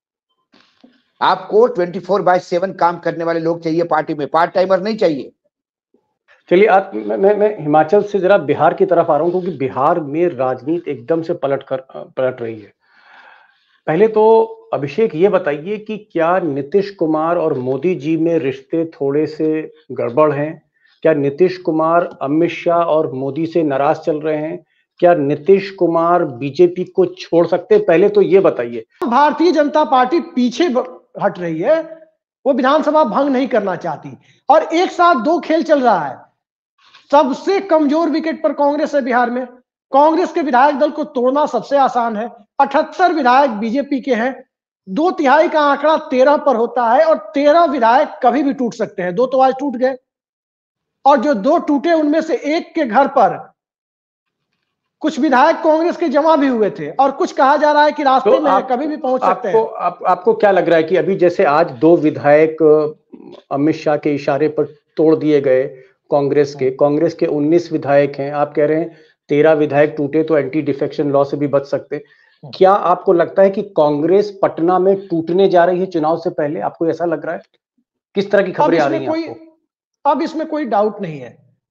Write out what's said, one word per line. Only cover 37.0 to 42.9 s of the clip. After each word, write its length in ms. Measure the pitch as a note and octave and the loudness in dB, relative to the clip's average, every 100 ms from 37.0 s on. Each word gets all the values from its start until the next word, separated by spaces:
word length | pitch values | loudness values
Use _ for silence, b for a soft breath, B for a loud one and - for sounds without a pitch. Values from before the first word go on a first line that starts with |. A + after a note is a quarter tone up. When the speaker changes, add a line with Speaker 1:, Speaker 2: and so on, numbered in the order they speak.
| _ | _
Speaker 3:
सबसे 500 | C#4+ D4 C4+ - G4 | 2 2 -2 -2 -2
कमजोर 480 | G4 D#4+ D4 D#4 E4 | 0 0 2 0 0
विकेट 340 | D#4 D#4+ D#4+ | -2 -4 -4
पर 100 | D#4 | -4
कांग्रेस 420 | C#4+ C#4+ C#4+ D4 C#4+ | 0 -2 0 -2 -2
है 60 | |
बिहार 280 | B3+ A#3+ A#3+ | 0 0 0
में। 160 | B3 B3 - _ _ _ | -4 -10 -14 _ _ _
कांग्रेस 380 | C4+ D4+ D#4+ D#4+ | 4 4 2 -2
के 100 | F4 | -2
विधायक 380 | D4 A#3+ C#4+ C#4 | 0 2 2 2
दल 120 | D#4 | -2
को 120 | D#4 | -2
तोड़ना 420 | - B3+ B3 C#4 D4+ | -6 -2 0 0 -2
सबसे 320 | A#3 - C#4 | -4 -2 0
आसान 400 | C4 B3 A#3 G#3 | 0 0 -4 -6
है। 120 | A#3 - _ - | -8 -14 _ -2
अठहत्तर 540 | C#4 C#4+ D#4 | 0 0 -2